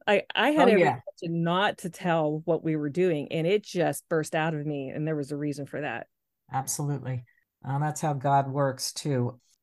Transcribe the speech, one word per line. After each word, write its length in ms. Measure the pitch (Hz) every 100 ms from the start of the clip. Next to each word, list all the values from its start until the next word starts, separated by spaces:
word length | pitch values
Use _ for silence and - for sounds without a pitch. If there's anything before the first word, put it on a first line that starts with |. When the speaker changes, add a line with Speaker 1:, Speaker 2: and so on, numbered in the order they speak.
| -
Speaker 1:
I, 160 | 202 -
I 160 | - 233
had 180 | 302 254
Speaker 2:
Oh, 20 |
Speaker 1:
every 120 | 208
Speaker 2:
yeah. 180 | 160 123 - -
Speaker 1:
intention 220 | 170 165
not 360 | 170 180 202 -
to 120 | 180
tell 500 | - 180 165 151 156
what 180 | 160 160
we 120 | 160 156
were 120 | 147
doing, 420 | 143 185 151 139
and 140 | 165 160
it 160 | 208
just 440 | - 180 151 143 -
burst 260 | 160 151
out 200 | 165 160
of 100 | 151
me, 240 | 147 143 135
and 180 | - 156
there 100 | 156
was 160 | 139
a 40 | 147
reason 300 | 147 143 139
for 140 | 135
that. 260 | 147 117 - _ _ _ _
Speaker 2:
Absolutely. 720 | 135 139 - 147 139 123 127 - _ _ _ 131
Uh, 100 | 139
that's 200 | 151 147
how 120 | 160
God 340 | 143 139 139 135
works 440 | 135 139 127 -
too. 480 | - 156 131 120 - _ _